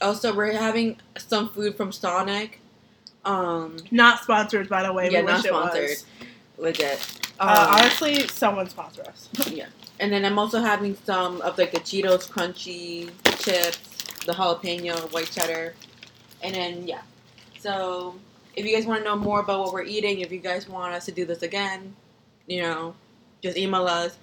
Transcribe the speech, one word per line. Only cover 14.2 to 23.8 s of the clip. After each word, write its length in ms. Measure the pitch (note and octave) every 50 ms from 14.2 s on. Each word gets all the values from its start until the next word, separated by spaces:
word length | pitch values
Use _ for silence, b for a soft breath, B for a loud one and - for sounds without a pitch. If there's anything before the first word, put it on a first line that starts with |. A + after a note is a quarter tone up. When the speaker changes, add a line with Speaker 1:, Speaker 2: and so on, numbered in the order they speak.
| -
Speaker 1:
the 60 | - F3
jalapeno, 800 | F#3 F#3+ F3 E3+ F3 - F3+ F3 F3 F3 F3 E3+ E3 D#3+ D#3+ E3
white 160 | E3 E3 E3 -
cheddar. 420 | G3 E3+ E3 E3 E3 E3 E3+ E3+ - - - - - - - - - - - - -
And 140 | - F#3 F#3+
then, 320 | F#3 F3+ F3 F3 F3 F3+
yeah. 140 | E3+ E3 - - - - _ _ - - - - - - -
So, 560 | - G#3 G3 F#3+ F#3+ F#3 F3+ F3+ F3+ F3+ F3+ F#3+ - - - - - - -
if 100 | - G#3
you 80 | G#3+ A3
guys 140 | A3 A3
wanna 160 | A3+ A3 A3 G#3+
know 140 | G#3+ G#3
more 240 | G#3 G3+ G#3 G#3 G3+
about 180 | G3+ G3+ G3 G3
what 140 | G3 F#3 F3+
we're 100 | F#3 F3+
eating, 380 | - G#3 G#3+ G3+ G#3 G3+ F#3
if 100 | F3+ E3
you 80 | F3+ F#3
guys 300 | F3 F#3 F3+ F3+ - -
want 260 | F#3 F#3 F3+ F3+ F3
us 100 | F3 F3
to 40 | - E3+
do 120 | E3+ F3+
this 180 | D#3+ E3+ E3+ F3
again, 540 | E3+ F#3+ G3+ G3+ G3 F#3+ F#3+ G3 G3 G3 - _ _ _ _ _ _ _ _ _
you 160 | - F3+ F3+ E3+
know, 320 | E3+ E3 D#3+ E3 E3 F3+ - _ _ _ _ - _ _ - -
just 140 | F#3 E3+
email 320 | F3 G3 F#3+ F#3+ F#3